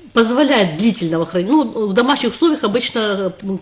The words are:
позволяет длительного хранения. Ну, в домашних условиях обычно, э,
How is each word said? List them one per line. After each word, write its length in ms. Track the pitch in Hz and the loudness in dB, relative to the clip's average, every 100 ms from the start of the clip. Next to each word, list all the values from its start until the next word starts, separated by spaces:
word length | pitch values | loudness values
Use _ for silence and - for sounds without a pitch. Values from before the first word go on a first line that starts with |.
| 294 | -4
позволяет 640 | 233 226 247 285 254 185 151 | 0 2 2 2 2 0 0
длительного 500 | 220 - 170 165 160 | 0 0 -2 -2 -2
хранения. 260 | 180 190 | -2 0
Ну, 320 | 311 233 226 208 | 2 0 -2 -2
в 60 | |
домашних 400 | 190 247 277 240 | 0 2 0 -2
условиях 320 | - 330 302 | 0 0 2
обычно, 360 | 214 233 - 233 214 196 185 - | 0 -2 -2 -2 -2 -2 -4 -6
э, 140 | 196 190 | -8 -6